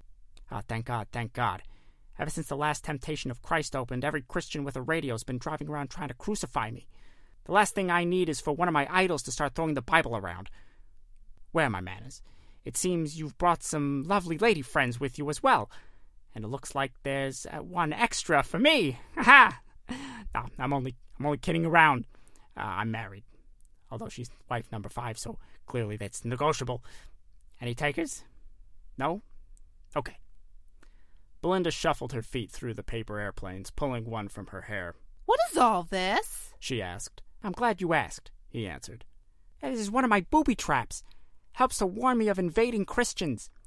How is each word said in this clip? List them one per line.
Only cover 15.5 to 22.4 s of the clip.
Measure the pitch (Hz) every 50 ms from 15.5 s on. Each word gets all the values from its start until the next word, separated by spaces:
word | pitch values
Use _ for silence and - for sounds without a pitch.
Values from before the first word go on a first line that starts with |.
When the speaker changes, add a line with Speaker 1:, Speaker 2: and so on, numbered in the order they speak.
| 247 135 104 - - - - - - - - - - - - - -
Speaker 1:
And | 120 110
it | 107
looks | 131 139 - - -
like | 143 139 131 - - -
there's, | 139 139 139 135 135 135 - - -
uh, | 156 156
one | - - 180 175 165 156 156
extra | - 233 226 - - - - 165 139 135
for | - - 165
me. | 247 302 320 269 185 139 127 - - -
<laughs> | -
Ha | 339 247
ha! | 226 269 277 240 202 - - - - - - - - 247 262 277 269 254 226 208 - -
No, | 110 117 123 - -
I'm | 127 135 143
only, | 139 127 131 123 - - - - -
I'm | -
only | 151 147 -
kidding | - 190 165 165 165
around. | 165 160 170 160 151 139 123 - - - - - - - -